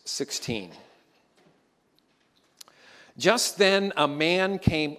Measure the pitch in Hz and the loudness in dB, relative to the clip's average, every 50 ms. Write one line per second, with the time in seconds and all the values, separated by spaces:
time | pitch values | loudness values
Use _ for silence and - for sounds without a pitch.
0 | - - - - 139 - - - - - 117 107 92 85 80 - - _ _ _ | -12 -10 -8 -6 -6 -6 -8 -8 -6 -6 -6 -6 -8 -12 -16 -20 -20 _ _ _
1 | _ _ _ _ _ _ _ _ _ _ _ _ _ _ _ _ _ _ _ _ | _ _ _ _ _ _ _ _ _ _ _ _ _ _ _ _ _ _ _ _
2 | _ _ _ _ _ _ _ _ _ _ _ - - _ _ _ - - - - | _ _ _ _ _ _ _ _ _ _ _ -20 -20 _ _ _ -20 -20 -20 -20
3 | - - _ - 123 175 226 247 - - - - 202 190 196 196 196 196 - 151 | -20 -20 _ 0 2 4 4 4 0 0 2 2 4 4 4 2 0 0 0 0
4 | 147 139 143 147 156 165 180 185 190 196 196 185 - - 165 156 151 147 151 | 0 0 0 0 0 0 2 0 0 -2 -2 -2 0 0 0 0 0 -4 -4